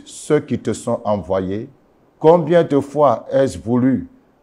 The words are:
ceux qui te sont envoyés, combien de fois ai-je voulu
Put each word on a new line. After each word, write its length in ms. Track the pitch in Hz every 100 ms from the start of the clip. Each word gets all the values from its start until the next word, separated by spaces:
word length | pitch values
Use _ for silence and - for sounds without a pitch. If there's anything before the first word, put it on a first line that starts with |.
ceux 360 | - - - 151
qui 180 | 151 120
te 140 | -
sont 280 | 104 - 82
envoyés, 640 | 104 104 85 95 92 101 123 _ _ _ _ -
combien 460 | 156 175 147 170
de 160 | 170 143
fois 460 | 135 147 147 113 -
ai-je 300 | 135 135 87
voulu 480 | 107 123 127 127 - _ _ _